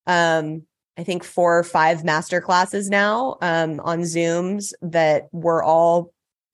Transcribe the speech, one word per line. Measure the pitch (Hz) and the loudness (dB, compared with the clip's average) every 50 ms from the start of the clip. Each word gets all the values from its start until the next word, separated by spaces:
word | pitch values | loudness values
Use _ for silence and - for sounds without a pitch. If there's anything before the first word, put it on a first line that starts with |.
| _ 175 | _ 0
um, | 180 170 170 165 160 160 156 151 156 160 156 _ _ _ _ _ _ | 2 2 4 2 2 0 -2 -4 -8 -10 -12 _ _ _ _ _ _
I | - 170 | -12 -8
think | 196 180 175 | -6 -6 -6
four | - - - - 175 170 170 | -8 -6 -2 0 2 4 4
or | 170 | 2
five | 170 170 - 170 160 160 170 160 | 0 0 0 2 2 2 2 0
master | 160 170 151 156 165 - 180 180 | 0 -2 -2 -2 -2 -2 -4 -4
classes | - - 185 180 185 190 - 202 202 196 | 0 2 2 2 2 0 -2 -6 -4 -2
now, | 202 202 202 208 214 233 262 262 - - | 0 0 2 2 0 -2 -4 -4 -6 -4
um, | 175 175 165 165 165 160 156 147 - | -2 -2 0 0 0 -2 -4 -6 -4
on | - 170 165 | -4 -4 -2
Zooms | 175 165 160 170 170 165 165 175 180 185 202 208 202 - - - | -4 -4 -2 -2 0 0 0 0 -2 -2 -4 -6 -8 -10 -12 -10
that | - 170 160 170 160 156 151 139 - - | -12 -2 0 2 4 4 2 2 0 -6
were | - 170 160 170 165 160 | -12 -4 0 0 0 2
all | - 151 160 165 170 170 170 175 170 175 _ _ _ _ _ _ _ _ | 2 2 4 4 4 4 4 2 0 -4 _ _ _ _ _ _ _ _